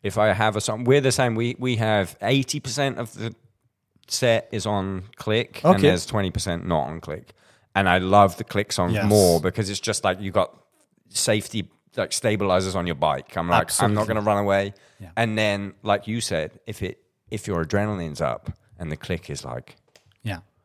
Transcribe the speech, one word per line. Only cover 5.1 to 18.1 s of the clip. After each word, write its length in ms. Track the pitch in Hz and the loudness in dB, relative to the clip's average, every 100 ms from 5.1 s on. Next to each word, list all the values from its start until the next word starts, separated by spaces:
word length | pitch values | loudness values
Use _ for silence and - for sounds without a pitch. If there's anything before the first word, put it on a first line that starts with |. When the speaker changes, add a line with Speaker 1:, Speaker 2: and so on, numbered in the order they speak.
| - | -10
Speaker 1:
click, 460 | - 110 - - | -2 -2 -2 0
and 120 | 160 101 | 4 6
Speaker 2:
Okay. 120 | - | 6
Speaker 1:
there's 160 | 90 | 2
twenty 260 | - 110 95 | -2 -2 -2
percent 360 | 98 98 85 90 | -4 -4 -4 -2
not 220 | 82 67 | -2 -2
on 100 | 80 | -8
click. 320 | 73 76 - _ _ _ _ | -10 -12 -14 _ _ _ _
And 140 | 98 95 | 0 4
I 100 | 92 | 2
love 380 | 92 101 98 - | 6 6 6 2
the 80 | |
click 280 | - 101 - | -6 -4 -4
songs 200 | - 90 | -2 0
Speaker 2:
Yes. 120 | 110 101 | 0 4
Speaker 1:
more 340 | 104 92 85 | 6 8 6
because 280 | 90 101 101 | 2 -2 -4
it's 100 | 101 | -6
just 240 | - 104 | -4 -2
like 160 | 101 92 | -2 -2
you 100 | 98 | -2
got 200 | 98 90 - _ _ _ _ _ | 0 -2 -6 _ _ _ _ _
safety, 600 | - - 107 - 110 - _ _ - | -4 0 0 -2 -8 -8 _ _ -6
like, 160 | 92 | -4
stabilizers 600 | - 117 107 101 92 95 92 | -2 -2 0 2 2 2 -2
on 100 | 87 | -4
your 80 | 73 | 0
bike. 400 | 76 67 - 85 | 0 -2 -6 -8
I'm 120 | 85 | 0
like, 220 | 85 85 - | 0 0 0
"I'm 140 | 101 | 0
not 80 | 104 | 0
Speaker 2:
Absolutely. 40 | 107 | 0
Speaker 1:
gonna 60 | 110 | -2
run 180 | 104 101 | 0 0
away." 360 | 101 98 101 - _ _ | 2 0 0 -8 _ _
Speaker 2:
Yeah. 100 | 90 110 | -10 -4
Speaker 1:
And 200 | 113 107 | -2 0
then, 360 | 107 101 98 - | 0 -2 -6 -8
like 240 | 107 101 110 | -2 -2 0
you 140 | 113 | -6
said, 400 | - 82 78 - - | -2 -4 -4 -10 -14
if 160 | 104 | -8
it, 160 | 95 - _ _ _ | -8 -10 _ _ _
if 160 | 107 - | -10 -4
your 180 | 87 | -4
adrenaline's 560 | 82 104 104 92 82 | 0 -2 -2 -4 -8